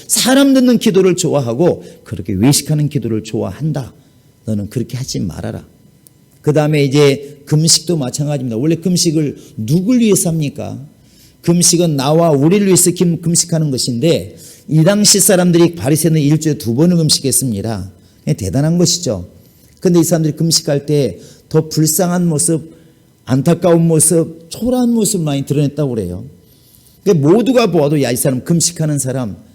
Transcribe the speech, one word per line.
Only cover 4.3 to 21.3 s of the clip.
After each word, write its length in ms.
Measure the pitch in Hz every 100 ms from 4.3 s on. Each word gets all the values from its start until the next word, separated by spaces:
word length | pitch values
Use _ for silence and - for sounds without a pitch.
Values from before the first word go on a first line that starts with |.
| _ -
너는 240 | 104 98
그렇게 280 | 127 110 123
하지 220 | 135 131
말아라. 460 | 101 78 110 98 - _ _ _ _ _ _ _
그 100 | 151
다음에 320 | 147 151 151
이제 580 | 139 147 143 135 - - -
금식도 500 | 151 160 - - 175
마찬가지입니다. 640 | 123 135 147 143 127 110
원래 180 | 156 160
금식을 600 | 185 175 170 156 143 - - -
누굴 420 | 110 165 190 247
위해서 300 | 220 180 175
합니까? 480 | 160 139 - 101 113 147 _ _ _ - _
금식은 520 | - 175 170 165 175 139
나와 360 | 135 160 170
우리를 340 | 143 156 208 196
위해서 240 | 175 175
금-, 300 | 175 175 156
금식하는 500 | 165 170 - 165 151
것인데 640 | 123 - 117 160 123 90 - - - -
이 160 | 156
당시 360 | 165 208 208 202
사람들이 540 | 170 180 180 170 170 -
바리새인은 440 | 135 156 170 160
일주일에 380 | 139 156 156 143
두 160 | 113
번을 240 | 117 175 175
금식했습니다. 920 | 151 - 135 - 131 101 107 104 95 - _ _
그냥 140 | - 151
대단한 400 | 95 80 156 175
것이죠. 520 | 175 - 131 95 90 - _ _ _ _
근데 200 | 190 175
이 40 |
사람들이 320 | 160 165 156 143
금식할 500 | 165 151 - 143 147
때 340 | 147 127 - -